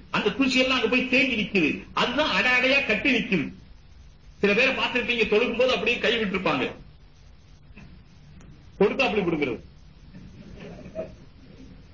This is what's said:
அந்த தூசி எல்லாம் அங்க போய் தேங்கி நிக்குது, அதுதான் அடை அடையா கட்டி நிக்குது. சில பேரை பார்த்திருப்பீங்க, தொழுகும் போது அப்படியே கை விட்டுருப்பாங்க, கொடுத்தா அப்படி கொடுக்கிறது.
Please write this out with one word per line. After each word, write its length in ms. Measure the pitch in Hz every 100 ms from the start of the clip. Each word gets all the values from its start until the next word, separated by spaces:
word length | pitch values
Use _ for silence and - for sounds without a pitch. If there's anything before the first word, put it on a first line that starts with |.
| - -
அந்த 160 | 214 -
தூசி 200 | 269 254
எல்லாம் 140 | 254 262
அங்க 120 | 214
போய் 180 | 254 -
தேங்கி 240 | 254 254 220
நிக்குது, 300 | 180 190 143 - - -
அதுதான் 340 | 247 254 302 185
அடை 140 | 247 254
அடையா 220 | 254 269 -
கட்டி 200 | 202 285 233
நிக்குது. 300 | - 175 - - - - - - - - - -
சில 100 | 202 208
பேரை 140 | 262 208
பார்த்திருப்பீங்க, 440 | 226 247 214 233 202
தொழுகும் 280 | 208 240 226
போது 120 | 254 220
அப்படியே 200 | 233 240
கை 80 | 208 233
விட்டுருப்பாங்க, 500 | 208 185 175 143 117 - - - - - - - - - - - - - - - - - - - - -
கொடுத்தா 260 | 208 254 240
அப்படி 180 | 208
கொடுக்கிறது. 360 | 170 156 135 110 - - - - - - - - - - - - - 640 - - - - - - - - -